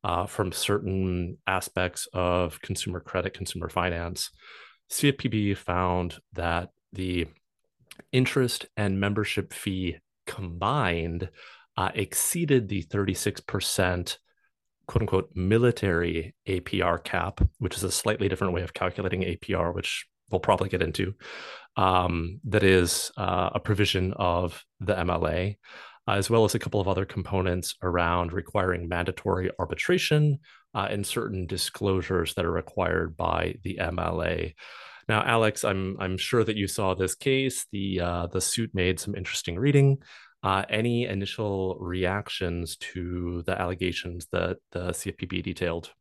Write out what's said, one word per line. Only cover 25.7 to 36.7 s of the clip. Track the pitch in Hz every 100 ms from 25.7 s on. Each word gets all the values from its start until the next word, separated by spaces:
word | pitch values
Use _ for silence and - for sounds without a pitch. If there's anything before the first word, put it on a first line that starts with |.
| - - - -
uh, |
as | 101 95
well | 117
as | 107
a | -
couple | - 104
of | 95
other | 92 95
components | - 87 98 92 90 87 -
around | 90 87 85 87 87
requiring | 90 87 104 92 87 85
mandatory | 87 87 - 101 92 92 -
arbitration, | 90 - - 180 - 151 151 139 - - _
uh, | - 98
and | 101 101
certain | - 110 95 90
disclosures | 92 - - 101 95 87 92 82
that | -
are | 85
required | 85 - - 87 85 85 80
by | 82 82 85 -
the | - 87
M | 82 87
L | 82 85
A. | 82 85 80 - - - - - -
Now, | 107
Alex, | - 117 110 -
I'm, | 113 95 95 95
I'm | 95 92
sure | - 123
that | 110 107
you |
saw | 98